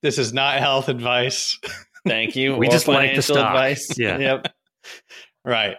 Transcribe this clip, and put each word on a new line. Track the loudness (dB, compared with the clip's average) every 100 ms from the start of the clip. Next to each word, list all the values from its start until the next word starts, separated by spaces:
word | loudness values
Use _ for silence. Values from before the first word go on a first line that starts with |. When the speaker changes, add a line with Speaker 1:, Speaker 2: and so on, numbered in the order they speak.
Speaker 1:
This | -2 -2
is | -2
not | 0 0 0
health | 2 0 0
advice. | -4 0 0 0 -2 -6 -6
<laughs> | -8 -14 -18 -8 -4
Speaker 2:
Thank | -2 -2 0
you. | 0 2
Speaker 3:
We | 4
Speaker 2:
Or |
Speaker 3:
just | 4 4
like | 2
the | 2 0
Speaker 2:
financial | 2 2
Speaker 3:
stock. | 4
Speaker 2:
advice. | 2 2 -2 -6 -2
Speaker 3:
Yeah. | -2 0
Speaker 2:
Yep. | 0 -2 -4 _ _ _ -20 -20 _ -20 -20 _
Speaker 1:
Right. | -4 0 0